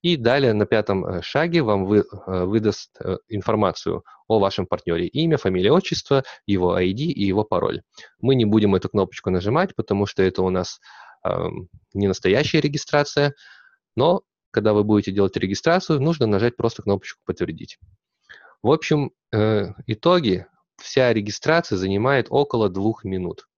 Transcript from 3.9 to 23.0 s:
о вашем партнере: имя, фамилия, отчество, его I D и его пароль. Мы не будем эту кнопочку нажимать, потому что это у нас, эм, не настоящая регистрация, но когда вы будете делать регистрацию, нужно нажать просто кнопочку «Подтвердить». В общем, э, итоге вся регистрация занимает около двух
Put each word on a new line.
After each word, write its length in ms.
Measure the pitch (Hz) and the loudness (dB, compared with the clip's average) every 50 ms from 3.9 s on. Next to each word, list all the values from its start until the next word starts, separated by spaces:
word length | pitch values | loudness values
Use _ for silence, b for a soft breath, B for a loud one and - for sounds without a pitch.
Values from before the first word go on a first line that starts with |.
| 87 - - B B B B _ | -6 -6 -8 B B B B _
о 100 | - 110 | 2 2
вашем 280 | 98 95 - - 92 | 2 0 0 -2 -6
партнере: 400 | - - 98 _ - 85 85 90 | -4 -6 -6 _ -4 -2 -2 -4
имя, 300 | 85 - 135 160 165 160 | -4 -2 -2 0 0 0
фамилия, 360 | - - 98 92 92 92 104 143 | 0 0 -2 0 2 2 4 2
отчество, 520 | 185 - - - - - - 139 135 131 B B B B | 2 2 0 -6 -8 -2 0 0 0 0 B B B B
его 280 | - 101 92 90 90 90 | -2 0 0 2 0 2
I 180 | 92 92 92 95 | 2 0 0 -2
D 120 | 117 147 | -2 -4
и 180 | 175 143 - 101 | -4 -4 -2 -2
его 220 | 98 92 104 104 | 0 0 0 0
пароль. 380 | - - 87 92 - - - - _ B B B B B B | 0 -2 -2 -2 -2 -4 -6 -8 _ B B B B B B
Мы 160 | - 123 135 | 0 2 2
не 120 | 127 113 | 2 2
будем 280 | 104 104 110 104 101 98 | 4 4 4 4 4 2
эту 140 | 92 - 95 | 2 0 0
кнопочку 420 | - 101 95 92 - - - 98 | 0 0 -2 -2 -4 -8 -4 -2
нажимать, 440 | 92 90 87 101 123 156 185 101 - | -2 -2 0 0 0 0 0 -2 -4
потому 320 | - 113 - 101 98 101 | -10 -4 -2 0 0 0
что 160 | - - - 95 | -2 0 0 0
это 200 | 92 90 - 92 | 0 2 0 -2
у 80 | 92 | 0
нас, 300 | 92 92 87 - - - B B B B B B B B _ | 0 -2 -4 -4 -8 -16 B B B B B B B B _
эм, 440 | 90 90 87 85 85 82 - 92 - - - _ _ _ | -4 -4 -4 -4 -6 -8 -10 -14 -16 -20 -20 _ _ _
не 160 | 98 101 98 | -2 0 0
настоящая 520 | 92 - - 92 98 123 151 - - 160 - | 0 0 2 2 2 2 2 2 0 0 0
регистрация, 720 | 151 143 151 - - - 147 143 - - 147 143 143 143 B B B B B B B B B B _ _ | 0 -4 -4 -6 0 0 0 0 0 0 0 0 0 -2 B B B B B B B B B B _ _
но 280 | - 127 165 180 196 _ _ _ _ _ _ - | 0 2 2 2 0 _ _ _ _ _ _ -4
когда 200 | 113 104 110 104 | 0 2 4 4
вы 120 | 104 104 | 4 4
будете 280 | 104 107 104 98 - 95 | 4 4 2 2 0 0
делать 240 | 101 98 95 - | 0 0 0 0
регистрацию, 640 | - - 95 98 - - 165 165 185 185 - 160 143 | -2 -2 -2 -4 -2 0 2 2 2 2 0 0 0
нужно 260 | 131 156 170 151 127 | 2 0 0 0 0
нажать 300 | 110 104 95 110 120 - | 2 2 2 2 0 -2
просто 260 | - 113 117 - - - | -2 -4 -4 -4 -4 -2
кнопочку 380 | - 101 95 - - - _ _ | -2 -2 -2 -2 -10 -18 _ _
«Подтвердить». 520 | - 92 - - 85 82 82 - - - _ - _ _ _ _ _ _ _ B B B B B B B B - | -8 -6 -4 -4 -6 -6 -12 -14 -18 -18 _ -20 _ _ _ _ _ _ _ B B B B B B B B 2
В 80 | 113 | 2
общем, 420 | 147 156 - - 156 147 143 - _ _ _ _ - | 2 2 2 0 0 0 0 -2 _ _ _ _ 0
э, 420 | 107 107 110 110 104 101 87 101 - - | 0 2 2 2 0 -2 -4 -8 -14 -8
итоге 600 | - 110 - - 170 180 180 151 110 92 90 92 _ _ _ _ _ _ | -8 -8 -2 2 2 2 2 2 0 0 -2 -4 _ _ _ _ _ _
вся 360 | - - - - 135 127 123 113 | -20 -18 -2 2 2 4 4 2
регистрация 640 | 110 101 104 98 - - - 160 170 170 - - | 0 -2 -4 -10 -6 -2 0 0 0 0 0 -4
занимает 500 | 92 92 95 98 101 110 131 139 131 113 - | -2 -2 0 0 0 2 2 2 0 0 0
около 380 | - 135 143 143 - 120 110 101 | 0 0 0 0 0 0 0 0
двух 340 | 90 95 98 110 113 - | -2 0 -2 -2 -2 -2